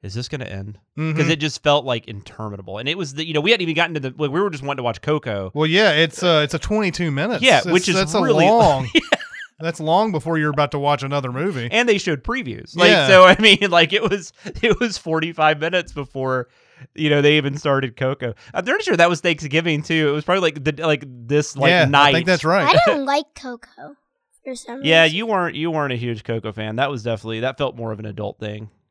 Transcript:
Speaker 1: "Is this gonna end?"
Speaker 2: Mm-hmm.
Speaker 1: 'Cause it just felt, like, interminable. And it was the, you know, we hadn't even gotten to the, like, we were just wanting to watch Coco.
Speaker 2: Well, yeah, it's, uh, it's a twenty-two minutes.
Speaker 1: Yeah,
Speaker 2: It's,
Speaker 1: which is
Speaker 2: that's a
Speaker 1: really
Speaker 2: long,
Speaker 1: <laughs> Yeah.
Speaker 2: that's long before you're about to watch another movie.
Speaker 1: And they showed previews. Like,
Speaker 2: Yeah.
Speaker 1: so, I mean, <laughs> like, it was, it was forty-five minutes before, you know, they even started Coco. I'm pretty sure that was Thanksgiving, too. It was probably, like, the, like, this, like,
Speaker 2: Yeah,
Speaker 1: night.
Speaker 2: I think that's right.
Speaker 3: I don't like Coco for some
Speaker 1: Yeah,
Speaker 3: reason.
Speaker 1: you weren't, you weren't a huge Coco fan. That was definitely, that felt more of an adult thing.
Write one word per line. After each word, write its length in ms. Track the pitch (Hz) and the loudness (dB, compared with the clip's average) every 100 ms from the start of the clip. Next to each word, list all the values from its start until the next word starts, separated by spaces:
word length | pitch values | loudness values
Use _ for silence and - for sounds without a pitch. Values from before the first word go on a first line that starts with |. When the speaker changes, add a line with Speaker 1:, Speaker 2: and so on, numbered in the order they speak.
Speaker 1:
"Is 120 | 98 | -10
this 140 | 101 127 | -10 -8
gonna 160 | 147 117 | -10 -10
end?" 320 | 98 98 107 _ - | -12 -14 -16 _ -8
Speaker 2:
Mm-hmm. 180 | 160 156 | -4 -2
Speaker 1:
'Cause 100 | 147 | 0
it 120 | 156 | 0
just 220 | 151 - | -2 -2
felt, 220 | 147 147 | 0 0
like, 220 | 131 117 - | 0 -6 -6
interminable. 720 | 101 - - 110 101 90 98 | -16 -16 -12 -10 -10 -12 -8
And 100 | 127 | -6
it 80 | 175 | -6
was 160 | 160 | -8
the, 100 | 139 160 | -8 -4
you 80 | |
know, 60 | 151 | -2
we 100 | 170 | 2
hadn't 120 | 226 | 0
even 120 | 170 | 0
gotten 200 | 156 170 | -2 -2
to 60 | 156 | -4
the, 140 | 135 131 | -8 -6
like, 140 | 147 | -4
we 100 | 147 | -2
were 100 | 202 | -4
just 120 | 151 | -6
wanting 160 | 139 135 | -8 -4
to 40 | |
watch 180 | 120 110 | -4 -6
Coco. 480 | - 151 127 101 95 | -4 -4 -4 -8 -6
Speaker 2:
Well, 120 | 143 156 | -4 0
yeah, 260 | 175 214 | 2 2
it's, 300 | 151 165 - | 2 0 0
uh, 180 | 180 156 | 2 2
it's 100 | 147 | 0
a 40 | 156 | -4
twenty-two 520 | - 214 202 160 170 | -2 -2 -2 -4 -4
minutes. 320 | 139 190 - | -4 -4 0
Speaker 1:
Yeah, 160 | 262 160 | 4 4
Speaker 2:
It's, 80 | 185 | 4
Speaker 1:
which 220 | 180 180 | 0 2
is 60 | |
Speaker 2:
that's 200 | 180 175 | -2 0
a 80 | 208 | 0
Speaker 1:
really 240 | 262 160 175 | 2 4 4
Speaker 2:
long, 420 | 226 196 139 123 | 6 4 2 0
Speaker 1:
<laughs> 40 | |
Yeah. 60 | - - - - - - _ | -2 0 -6 -6 -18 -20 _
Speaker 2:
that's 200 | 160 165 | -8 -6
long 300 | 156 175 220 | 0 2 2
before 260 | 165 165 160 | -2 -2 -2
you're 120 | 151 | -2
about 200 | 147 147 | 0 -2
to 60 | 143 | -2
watch 240 | 143 147 | -2 -2
another 300 | 135 143 131 | -2 -4 -4
movie. 360 | 123 180 147 120 | -4 -4 -4 -2
Speaker 1:
And 180 | 214 240 | -2 2
they 100 | 208 | 0
showed 260 | - 147 | 0 -4
previews. 520 | 165 247 156 110 - 165 | -4 -6 -6 -12 -12 2
Like, 140 | 175 | 4
Speaker 2:
Yeah. 160 | 196 151 | 4 6
Speaker 1:
so, 160 | 190 | 10
I 140 | 185 185 | 10 8
mean, 180 | 214 190 | 6 4
<laughs> 100 | 202 | 4
like, 220 | 170 165 | 4 4
it 100 | 196 | 2
was, 300 | 220 202 165 _ 202 - | 0 -2 -6 _ -14 -4
it 160 | 233 196 | 0 0
was 160 | 240 190 | -2 -6
forty-five 640 | - 160 160 165 156 151 | -6 -4 -4 0 0 2
minutes 320 | 156 180 170 | -2 -4 -4
before, 560 | - 135 139 131 127 120 _ _ _ 123 | -10 -10 -6 -4 -4 -6 _ _ _ -20
you 160 | - 151 | -4 0
know, 100 | 147 | 4
they 160 | 147 151 | 4 4
even 220 | 139 139 | 0 -4
started 360 | 151 139 135 - | -2 -2 -2 -4
Coco. 360 | 131 131 120 - - | -6 -4 -8 -10 -8
I'm 100 | - | -6
pretty 180 | 185 381 | -2 -2
sure 120 | 415 285 | 0 4
that 140 | 170 | 4
was 100 | 170 | 4
Thanksgiving, 640 | 180 156 151 147 170 151 | -2 -2 -2 -2 0 -4
too. 260 | 151 165 151 | -2 0 0
It 40 | |
was 120 | 147 | -2
probably, 160 | 147 190 175 | 0 0 0
like, 140 | 147 | -2
the, 220 | 139 147 160 | -6 -2 -2
like, 180 | 151 143 | -2 -4
this, 500 | 123 117 147 147 - | -18 -2 0 0 0
like, 100 | 160 | 2
Speaker 2:
Yeah, 160 | 175 | 4
Speaker 1:
night. 240 | 143 143 143 | 4 6 6
Speaker 2:
I 40 | |
think 140 | 156 170 | 4 2
that's 180 | 180 | 0
right. 300 | 156 190 285 | 2 2 4
Speaker 3:
I 40 | 587 679 | 4 4
don't 140 | 302 | 0
like 220 | 277 285 - | 0 -2 -4
Coco 640 | - 262 240 - _ 247 294 _ _ _ _ | -16 -16 -16 -18 _ -20 -20 _ _ _ _
for 120 | - | -14
some 280 | 254 - 247 | -14 -12 -8
Speaker 1:
Yeah, 200 | 277 160 | 2 4
Speaker 3:
reason. 140 | 160 165 | 4 2
Speaker 1:
you 80 | 226 | -2
weren't, 280 | 196 170 - | -2 -2 -4
you 140 | 165 | -4
weren't 220 | 156 143 | -4 -4
a 40 | 123 | -4
huge 280 | 120 113 | -6 -8
Coco 260 | - 113 110 | -6 -6 -6
fan. 240 | 107 107 110 | -8 -8 -4
That 140 | 139 | -4
was 120 | 135 | -4
definitely, 380 | 113 110 110 113 | -6 -6 -6 -6
that 180 | 120 - | -6 -4
felt 180 | 139 - | -6 -6
more 160 | 113 | -10
of 60 | 104 | -10
an 80 | 107 | -12
adult 320 | 107 101 - | -10 -10 -10
thing. 300 | 107 107 107 _ _ | -12 -12 -16 _ _